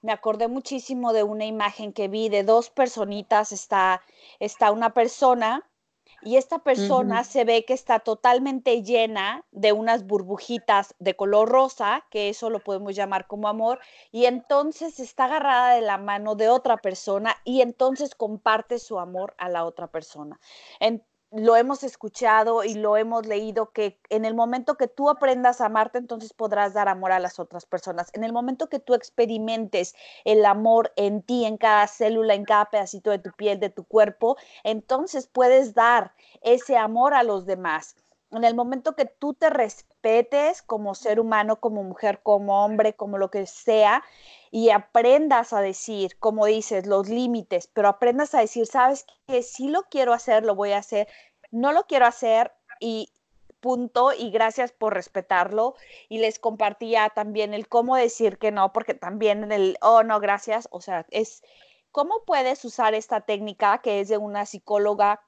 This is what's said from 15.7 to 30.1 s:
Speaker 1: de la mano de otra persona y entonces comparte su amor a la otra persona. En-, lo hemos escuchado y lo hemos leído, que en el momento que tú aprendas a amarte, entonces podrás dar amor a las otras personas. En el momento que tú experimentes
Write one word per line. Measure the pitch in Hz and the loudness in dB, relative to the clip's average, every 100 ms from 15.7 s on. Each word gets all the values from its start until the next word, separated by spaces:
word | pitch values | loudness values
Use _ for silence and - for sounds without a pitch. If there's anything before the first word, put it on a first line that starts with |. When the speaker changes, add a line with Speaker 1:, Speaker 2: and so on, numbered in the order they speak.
Speaker 1:
de | 240 | 2
la | 220 196 | 2 -4
mano | 202 202 214 208 | -4 -6 -4 -2
de | 220 | 2
otra | 254 254 226 | 2 2 -2
persona | 196 185 - 196 220 - | -2 -6 -6 -4 -2 -4
y | - 254 | -4 0
entonces | 240 233 262 262 285 | 0 2 -2 0 -8
comparte | - 220 214 - 220 220 240 | -6 -8 -4 0 0 -2 -10
su | - 208 | -8 -10
amor | 175 180 196 - | -8 -8 -10 -10
a | 180 | -8
la | 175 170 | -6 -6
otra | 165 170 | -8 -12
persona. | 165 156 151 147 151 _ - - - | -12 -12 -18 -18 -20 _ -20 -20 -2
En-, | 214 226 _ _ _ | -2 -2 _ _ _
lo | 220 220 233 | 0 4 6
hemos | 254 277 | 4 -2
escuchado | 269 - 214 - 247 220 220 226 214 | -8 -12 -16 -4 2 4 4 0 -2
y | |
lo | 214 214 214 | -4 0 2
hemos | 220 233 220 | 0 -4 -4
leído, | 208 220 220 220 | -6 -4 -6 -6
que | - 208 - _ | -4 -6 -6 _
en | 214 220 | -4 -2
el | 226 | -2
momento | 233 247 247 294 | -2 -2 -4 -2
que | 247 | -2
tú | - 285 | 0 0
aprendas | 294 269 254 247 247 | 2 2 2 2 2
a | 226 | -2
amarte, | 220 220 247 | 0 -2 -4
entonces | 240 226 220 | -8 -12 -14
podrás | _ 220 208 202 | _ -4 -2 -2
dar | 196 202 | 0 -2
amor | 185 185 | -2 0
a | 185 | 0
las | 180 - | -2 -8
otras | 175 175 - | -14 -14 -10
personas. | 180 185 170 175 | -10 -8 -10 -8
En | - 226 | -8 -6
el | |
momento | 233 240 262 320 | -4 -6 -6 -6
que | 277 | -8
tú | - | 0
experimentes | 240 - - 233 226 220 226 214 196 180 - - | -2 -2 -2 -2 -2 -6 -6 -4 -4 -4 -10 -20